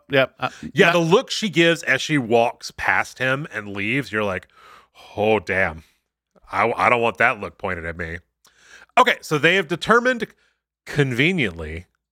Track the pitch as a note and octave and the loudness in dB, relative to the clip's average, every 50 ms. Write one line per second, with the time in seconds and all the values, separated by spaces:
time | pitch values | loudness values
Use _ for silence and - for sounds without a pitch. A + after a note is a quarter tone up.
0 | _ - C#3 C3+ C3 - _ - C3 - - - - - - C#3 G3 F3 E3 F3 | _ 0 2 2 2 0 _ -6 -8 -8 -8 -12 -16 -2 2 2 4 4 4 2
1 | E3 D#3+ F#3 B3 C4 - - - A3 G3+ D3 D#3+ E3+ E3+ E3 D#3 - - C3 B2+ | 4 4 4 4 2 0 -4 -6 -4 0 2 2 4 4 2 0 0 -2 -2 -2
2 | - - D#3 C#3+ A#2+ G2+ A#2+ A#2 A#2 A#2+ - _ - - - - - - F#2+ G2 | 0 0 0 0 2 2 2 2 2 2 -2 _ -14 -18 -12 -4 -2 0 0 0
3 | A2 - - - B2+ C3 C3+ C#3 D#3 - - A2 G#2 G2+ G2 G2+ G2 G#2+ B2 C#3+ | -2 -4 -6 -6 -4 -2 -2 -4 -6 -10 -12 -12 -12 -10 -8 -6 -4 -2 -2 -4
4 | B2+ G2 G#2 A2 G#2+ G2+ F#2 F#2 - _ _ - - - - - _ _ _ - | -4 -4 -4 -4 -2 -2 -4 -6 -8 _ _ -20 -20 -20 -20 -20 _ _ _ -20
5 | - - - - G2+ A2 A2 G#2 F2 - F#2+ F#2+ F#2+ F2 D#2 D#2+ - _ _ _ | -20 -12 -6 -2 2 2 2 2 2 -2 0 0 0 -2 -2 -8 -16 _ _ _
6 | _ _ _ _ _ _ _ _ _ - F#2 F#2+ A2 A#2 A#2 - F2+ A2+ A#2+ A#2+ | _ _ _ _ _ _ _ _ _ -8 -2 -2 0 0 0 2 2 2 2 2
7 | A#2 A#2 G2 - A#2 B2 C3 G#2 G2+ E2+ - _ - F#2+ F2+ E2+ D#2+ E2 E2 E2+ | 0 -2 0 0 0 0 0 -4 -8 -14 -12 _ -8 -8 -6 -6 -8 -10 -10 -10
8 | F2 D#2+ E2+ E2+ - _ _ _ _ _ _ _ _ - - - - _ _ - | -10 -10 -10 -14 -16 _ _ _ _ _ _ _ _ -20 -20 -20 -20 _ _ 2
9 | A#3+ A#3 - - - - D#3+ D3 C3 E3 F3+ G3 F3+ C#3+ E3+ D#3 - - A3 A#3+ | 2 2 0 -2 -4 -4 -2 2 2 2 2 2 0 -2 -6 -4 0 2 2 4
10 | A#3 B3+ B3+ A#3 A3 - _ _ _ _ _ _ _ _ _ _ _ - - D3 | 2 0 -2 -2 -6 -10 _ _ _ _ _ _ _ _ _ _ _ -4 -2 0
11 | C#3+ C3 B2 A2+ C#3+ E3+ F#3+ F3 B2 F#2+ E2+ E2 D#2+ D#2 D#2+ E2+ F2+ _ _ _ | 0 0 2 2 2 2 2 0 -2 -2 -4 -8 -10 -10 -10 -12 -14 _ _ _
12 | _ _ | _ _